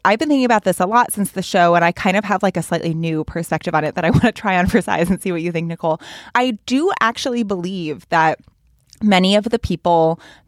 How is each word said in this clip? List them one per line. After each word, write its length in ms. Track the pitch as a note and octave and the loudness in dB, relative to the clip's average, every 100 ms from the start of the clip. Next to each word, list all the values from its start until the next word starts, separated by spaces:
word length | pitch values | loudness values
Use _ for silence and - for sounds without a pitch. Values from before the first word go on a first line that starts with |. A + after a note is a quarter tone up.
| - | 0
I've 120 | A3 | 0
been 120 | D#4+ | 2
thinking 160 | C#4+ B3 | 2 2
about 180 | A3 | 2
this 160 | G3 F3 | 2 0
a 60 | F#3 | 2
lot 260 | A#3 A#3+ | 2 0
since 200 | - F#3+ | -2 -4
the 100 | - | -4
show, 320 | F#3 F#3+ F3 | -2 2 4
and 100 | E3+ | 4
I 80 | E3+ | 2
kind 240 | F3 G3 F#3+ | 0 0 0
of 80 | |
have, 180 | G3+ F#3 | 0 0
like, 140 | G3 F3+ | 0 -2
a 60 | |
slightly 320 | E3 E3+ E3+ | -4 -4 -4
new 300 | D#3+ E3 D#3 | -4 -2 -4
perspective 500 | D#3 E3+ E3+ D#3+ - | -4 -6 -4 -4 -2
on 100 | E3 | -2
it 100 | D3 | -2
that 120 | - E3 | -2 2
I 40 | |
<laughs> 60 | - | 2
wanna 160 | A#3+ | 2
try 240 | - G#3+ F#3 | 0 -2 0
on 80 | F3+ | 2
for 140 | A#3+ | 0
size 300 | - - F3 | 0 -2 0
and 100 | G3 | -2
see 120 | G3 | -2
what 100 | E3+ | -4
you 100 | E3+ | -4
think, 140 | E3 E3 | -4 -6
Nicole. 340 | E3 E3+ D#3 - - - | -4 -2 -2 -6 -20 -4
I 240 | A#3+ B3+ G#3+ | -2 -2 -4
do 260 | - B3+ F4 - | -2 0 0 0
actually 420 | A3+ A#3 C#4 A#3+ | -2 -2 -4 -4
believe 640 | G#3+ G3 F3 G3 D#3+ C#3 - | -2 -4 -6 -6 -8 -8 -2
that 320 | E3+ D#3+ - _ _ _ _ _ - | 2 2 0 _ _ _ _ _ -4
many 340 | G#3+ F#3+ F#3 G#3 | 2 4 4 2
of 80 | |
the 140 | G#3 A#3 | 2 -2
people 600 | - F3 F3 E3+ D#3+ E3 - - | -2 -2 2 4 4 0 -8 -20